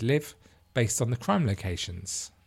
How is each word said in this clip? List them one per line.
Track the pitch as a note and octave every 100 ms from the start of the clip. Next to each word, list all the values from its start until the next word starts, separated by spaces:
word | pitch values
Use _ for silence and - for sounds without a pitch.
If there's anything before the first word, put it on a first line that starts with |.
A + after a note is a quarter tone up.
lived | A2+ D3 D3 - - _ _
based | - A2+ -
on | A#2+
the | B2
crime | - G3+ C3
locations. | G2 F#2+ E2+ - F2 F#2 - - _